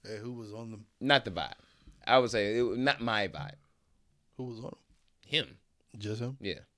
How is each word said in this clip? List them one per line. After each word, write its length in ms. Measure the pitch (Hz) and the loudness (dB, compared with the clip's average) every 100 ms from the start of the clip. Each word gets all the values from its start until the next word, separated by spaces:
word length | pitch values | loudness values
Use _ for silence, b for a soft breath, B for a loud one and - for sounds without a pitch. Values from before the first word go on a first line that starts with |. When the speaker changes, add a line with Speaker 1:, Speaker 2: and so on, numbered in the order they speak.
Speaker 1:
Hey, 120 | 104 107 | -10 -10
who 140 | 113 | -8
was 200 | 123 110 | -10 -10
on 180 | 104 113 | -12 -12
them? 160 | 107 107 _ | -12 -16 _
Speaker 2:
Not 240 | 131 139 | 4 4
the 60 | - | 4
vibe. 220 | 85 71 - b b b b - | -6 -6 -8 b b b b 4
I 120 | 127 | 6
would 120 | 120 | 6
say 260 | 110 101 110 | 2 2 4
it, 200 | 120 107 | 2 2
not 220 | 135 - | 0 0
my 280 | 117 107 98 | 0 0 0
vibe. 280 | 78 73 - _ _ _ _ _ _ _ - | -4 -12 -14 _ _ _ _ _ _ _ -10
Speaker 1:
Who 80 | |
was 140 | 127 113 | -8 -8
on 60 | 120 | -12
'em? 100 | - _ _ _ _ - | -14 _ _ _ _ -4
Speaker 2:
Him. 320 | 151 92 - _ _ _ 110 | -2 -2 -10 _ _ _ -12
Speaker 1:
Just 220 | 104 110 | -6 -4
him? 160 | 120 135 | -6 -6
Speaker 2:
Yeah. 200 | 101 87 - | -6 -8 -10